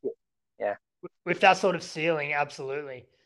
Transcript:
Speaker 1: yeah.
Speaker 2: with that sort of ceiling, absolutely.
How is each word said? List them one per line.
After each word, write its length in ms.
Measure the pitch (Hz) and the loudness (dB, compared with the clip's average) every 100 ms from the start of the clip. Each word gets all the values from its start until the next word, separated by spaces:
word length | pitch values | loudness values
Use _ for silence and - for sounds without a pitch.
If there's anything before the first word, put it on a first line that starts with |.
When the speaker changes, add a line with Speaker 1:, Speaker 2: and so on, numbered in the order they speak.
| 127 - _ _ _ - | 2 -10 _ _ _ -8
Speaker 1:
yeah. 180 | 104 101 _ _ - _ - | -6 -6 _ _ -20 _ -4
Speaker 2:
with 160 | 175 | 4
that 160 | 196 185 | 6 6
sort 180 | 196 185 | 4 0
of 80 | |
ceiling, 500 | - 160 165 160 143 | -4 -4 0 0 0
absolutely. 720 | 147 143 - 135 143 143 127 - _ | -2 -2 -4 -8 -6 -8 -12 -16 _